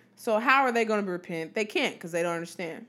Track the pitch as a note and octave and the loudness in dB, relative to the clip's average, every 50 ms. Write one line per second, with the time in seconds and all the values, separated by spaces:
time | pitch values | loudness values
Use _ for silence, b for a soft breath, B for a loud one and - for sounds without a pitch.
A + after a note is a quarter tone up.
0 | b b b - - B3 A3 G#3+ A#3 C#4 C4 C4+ C#4 B3+ A#3 A#3 A3+ G#3+ A3 G#3 | b b b -8 -2 0 2 2 4 6 6 6 6 4 4 2 2 2 0 0
1 | G3+ F#3+ F3+ F3 F3+ - F3+ D#3+ D#3+ D#3+ G3 A3 G#3+ G#3+ - E4+ C#4 G3 C3+ - | 0 -2 -4 -6 -6 -6 -6 -6 -6 -4 -2 -4 -4 -2 -2 0 0 -2 -2 -4
2 | - F3 E3 E3+ E3+ F3 E3+ E3 E3+ E3+ - - F#3 D#3+ D#3+ - A3+ | -10 -4 -2 0 0 0 -2 -2 -6 -8 -8 -8 -8 -8 -8 -10 -14